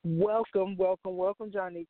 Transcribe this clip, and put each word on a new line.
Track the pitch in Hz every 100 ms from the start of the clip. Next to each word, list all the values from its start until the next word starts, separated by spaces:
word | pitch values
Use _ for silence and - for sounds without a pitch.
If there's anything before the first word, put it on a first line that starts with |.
Welcome, | 170 165 208 220 220 202 190 185
welcome, | 185 185 190 180
welcome, | 185 202 214
Jonique | 196 185 170